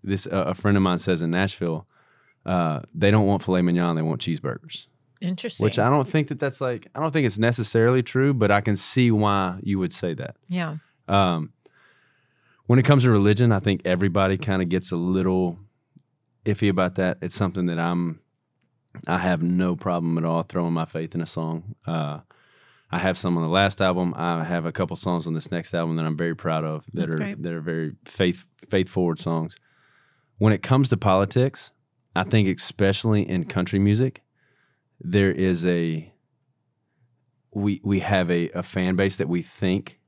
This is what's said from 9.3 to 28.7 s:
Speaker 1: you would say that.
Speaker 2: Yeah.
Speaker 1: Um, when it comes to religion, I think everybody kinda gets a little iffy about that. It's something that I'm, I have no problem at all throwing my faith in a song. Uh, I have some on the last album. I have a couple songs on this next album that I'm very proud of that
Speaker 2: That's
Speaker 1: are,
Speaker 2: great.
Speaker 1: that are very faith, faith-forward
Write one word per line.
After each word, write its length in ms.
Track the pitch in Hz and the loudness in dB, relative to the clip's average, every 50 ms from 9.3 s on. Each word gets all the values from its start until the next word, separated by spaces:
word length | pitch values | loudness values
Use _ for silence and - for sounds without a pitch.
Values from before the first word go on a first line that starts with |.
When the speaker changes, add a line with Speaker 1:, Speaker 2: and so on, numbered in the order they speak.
| 101 98 95 90 90 95 - | 2 2 0 -2 -4 -6 -4
Speaker 1:
you 160 | 101 98 95 | -2 -2 0
would 140 | 92 85 - | -2 -4 -4
say 200 | - - 87 78 | -6 -6 -6 -6
that. 200 | 67 65 - - _ _ - | -6 -10 -12 -14 _ _ -8
Speaker 2:
Yeah. 280 | 175 180 170 160 151 156 _ _ _ _ _ | -6 -6 -6 -6 -8 -12 _ _ _ _ _
Speaker 1:
Um, 460 | - 98 101 98 90 87 82 76 - _ _ _ _ _ _ _ _ _ _ _ _ _ _ _ _ _ _ _ _ _ _ _ | 0 2 4 4 4 2 -2 -4 -8 _ _ _ _ _ _ _ _ _ _ _ _ _ _ _ _ _ _ _ _ _ _ _
when 120 | - 120 131 | 4 4 4
it 60 | 123 | 6
comes 180 | - 143 139 120 | 6 6 6 6
to 80 | 127 | 6
religion, 400 | 113 101 98 104 104 101 123 117 | 6 6 6 6 4 6 4 4
I 80 | 110 95 | 4 2
think 220 | - 104 98 90 - | 2 0 0 0 0
everybody 520 | 90 92 87 98 98 85 101 95 95 98 | 0 0 2 2 0 2 2 2 2 0
kinda 280 | 92 - 104 95 92 92 | 0 -2 -2 0 0 0
gets 260 | 85 90 90 90 - | 0 -2 -2 -2 -2
a 40 | 90 | -4
little 640 | 85 87 90 92 95 90 92 92 92 92 87 85 92 98 _ _ _ _ _ _ - _ _ _ _ _ _ _ _ _ | -2 -2 0 0 0 0 2 2 2 0 -2 -4 -8 -18 _ _ _ _ _ _ -20 _ _ _ _ _ _ _ _ _
iffy 220 | 107 104 - 110 101 | -4 -2 2 2 2
about 260 | 92 92 92 90 92 | 2 2 0 0 0
that. 220 | - 92 92 - - | -2 -2 -2 -2 -4
It's 140 | 90 90 - | -8 -8 -4
something 320 | - 101 90 87 95 90 | -2 -2 -2 -2 -2 -4
that 100 | 87 85 82 | -2 -2 -2
I'm, 400 | 85 87 87 87 87 85 80 - _ _ _ _ _ _ _ _ _ _ _ _ _ _ _ - - | -2 -2 -2 -2 -4 -4 -6 -10 _ _ _ _ _ _ _ _ _ _ _ _ _ _ _ -14 -6
I 120 | - 87 92 | -4 -4 -2
have 220 | 90 92 90 80 85 | 0 0 0 0 0
no 320 | 87 90 90 92 90 87 | 0 0 0 0 -2 -2
problem 420 | 80 - 95 87 85 82 82 82 | -4 -4 -4 -4 -2 -2 -2 -2
at 80 | 82 82 | -2 0
all 160 | 82 82 82 82 | 0 -2 -2 -4
throwing 300 | - - 92 85 85 85 | -4 -4 -4 -2 -2 -2
my 120 | 82 80 | -4 -4
faith 280 | - - 82 82 80 - | -6 -6 -8 -8 -6 -6
in 60 | 87 | -8
a 60 | 82 | -8
song. 480 | - - 82 80 80 82 82 87 101 - _ _ | -6 -8 -8 -6 -6 -6 -8 -10 -12 -18 _ _
Uh, 340 | - 82 80 76 73 73 76 - _ _ _ _ _ _ _ _ _ _ _ _ _ | -6 -6 -6 -6 -6 -8 -12 -14 _ _ _ _ _ _ _ _ _ _ _ _ _
I 60 | - 85 | -6 -2
have 180 | 92 95 90 - | -2 -2 -2 -2
some 180 | - 92 87 | -2 -2 0
on 60 | 85 82 | 0 0
the 60 | 78 | 0
last 320 | 87 95 98 98 - - | 2 2 2 2 0 0
album. 320 | 98 92 90 90 90 90 - | 0 0 0 0 -2 -4 -4
I 260 | - 80 87 85 82 80 | -4 -4 -4 -2 -4 -4
have 220 | 80 87 85 80 | -4 -4 -4 -4
a 60 | 85 | -4
couple 240 | 82 - 92 78 87 | -4 -4 -4 -4 -6
songs 320 | - - 92 87 85 78 | -8 -4 -4 -4 -2 -4
on 60 | 82 80 | -4 -6
this 160 | 78 - - | -6 -6 -6
next 220 | - 87 82 - - | -8 -8 -8 -6 -4
album 200 | 85 82 82 80 | -4 -2 -2 -4
that 80 | 80 80 | -4 -4
I'm 120 | 80 80 | -4 -4
very 180 | 73 85 85 82 | -4 -4 -4 -4
proud 280 | - - 85 80 80 78 | -4 -4 -2 -2 -2 -2
of 220 | 78 78 76 - - - | -4 -6 -8 -12 -10 -6
that 80 | 87 | -6
Speaker 2:
That's 120 | 92 80 80 | -4 -4 -4
Speaker 1:
are, 20 | |
Speaker 2:
great. 240 | 78 - 98 101 - 82 | -4 -4 -6 -8 -8 -8
Speaker 1:
that 100 | 87 85 | -8 -8
are 80 | 82 | -6
very 320 | 76 85 82 82 80 76 - _ _ | -6 -6 -4 -4 -4 -6 -8 _ _
faith, 400 | - - - 98 90 87 - - _ _ _ - | -20 -2 0 0 0 0 -4 -10 _ _ _ -10
faith-forward 500 | _ | _